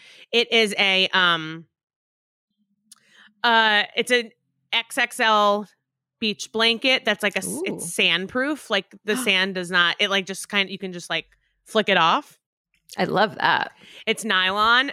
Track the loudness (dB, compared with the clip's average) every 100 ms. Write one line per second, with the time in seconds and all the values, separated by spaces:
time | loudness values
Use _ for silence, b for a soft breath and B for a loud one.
0 | B B B 0 2 2 2 2 0 2
1 | 2 2 2 0 -4 -12 -16 _ _ _
2 | _ _ _ _ _ _ _ _ _ -20
3 | b b b _ 2 4 4 2 0 -4
4 | -2 -2 -2 _ _ _ _ -6 -4 -4
5 | -4 0 2 4 4 2 -4 _ _ _
6 | _ _ -6 -6 -8 0 0 2 0 0
7 | 0 -2 -2 -4 -6 -8 -8 -8 -8 -2
8 | 0 0 -2 -4 -4 -6 -4 -4 -4 -12
9 | -6 -4 0 0 0 -4 -2 2 2 0
10 | 0 -2 -4 -10 -6 -4 -4 -6 -10 -12
11 | -8 -8 -8 _ _ _ _ -2 2 4
12 | 4 2 -2 _ _ _ _ _ _ -4
13 | -2 2 0 0 0 0 -2 -10 B B
14 | -6 -6 -2 0 0 2 4 4 2